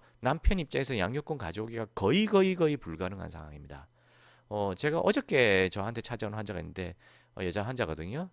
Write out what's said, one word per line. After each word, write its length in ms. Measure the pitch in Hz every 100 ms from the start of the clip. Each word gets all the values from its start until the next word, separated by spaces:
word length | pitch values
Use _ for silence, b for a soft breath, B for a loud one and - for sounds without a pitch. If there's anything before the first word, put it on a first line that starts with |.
| b b
남편 380 | 123 156 - -
입장에서 400 | 139 139 135 117
양육권 400 | 87 71 - 147
가져오기가 480 | 82 92 110 113 110
거의, 320 | - 98 196 214
거의, 280 | 202 190 180
거의 200 | 156 143
불가능한 520 | 85 80 92 98 82
상황입니다. 600 | 80 78 73 71 71 69 b b b b b b
어, 240 | 104 98 90
제가 220 | 151 160
어저께 680 | 190 240 - 147 117 95 92
저한테 300 | 104 101 117
찾아온 340 | - 113 107
환자가 240 | 107 104 90
있는데, 360 | 80 82 87 82 b b b -
어, 60 |
여자 180 | 92 92
환자거든요. 680 | 101 127 87 78 85 139 185